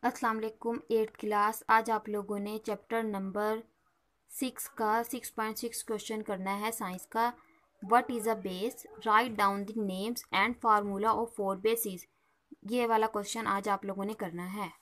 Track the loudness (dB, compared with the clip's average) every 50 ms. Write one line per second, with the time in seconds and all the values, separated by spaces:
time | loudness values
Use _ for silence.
0 | 0 0 -2 0 0 0 0 0 -2 -4 -6 -4 -4 -4 -4 -4 -2 _ 2 2
1 | 2 0 -4 -6 -4 0 2 4 2 2 2 -2 2 4 4 4 6 4 0 0
2 | 0 -2 -4 -4 -2 -2 -4 -4 -4 -4 -6 -6 -4 -4 -6 -6 -4 _ 0 0
3 | 0 0 -2 -2 -4 -4 -2 0 0 0 0 -2 -4 _ _ _ _ _ _ _
4 | _ _ _ _ _ _ -6 -4 -4 -4 -4 -6 -12 -12 -4 -2 0 2 2 2
5 | 0 0 -4 -8 -8 -8 -4 -4 -4 -4 -2 -4 -6 -6 -6 -6 -6 -4 -4 -6
6 | -4 -4 -6 -6 -2 -4 -4 -4 -2 -2 -2 -2 -2 -4 -2 -2 -4 -6 -6 -8
7 | -10 -6 0 2 2 2 0 -4 -16 _ _ _ _ _ _ _ 0 6 6 6
8 | 6 4 -2 -2 0 0 0 0 0 -4 -4 -2 -2 -4 -4 -6 -16 -18 -18 -6
9 | 2 6 6 6 6 4 2 2 2 4 4 2 -4 -4 -4 -4 -2 -2 -2 -2
10 | -2 -4 -4 -6 -8 -2 2 2 2 2 0 0 4 4 4 4 4 0 -2 0
11 | 2 2 2 2 0 -4 -2 -2 -2 0 0 2 2 2 2 2 0 -4 -6 -8
12 | -12 _ _ _ _ _ _ _ _ _ -20 _ -10 -4 -2 0 2 4 4 4
13 | 4 2 0 -2 -6 -4 -6 -4 -2 0 0 0 2 0 0 0 0 -6 -4 -4
14 | -4 -4 -4 -4 -6 -6 -6 -6 -8 -6 -6 -8 -8 -8 -10 -16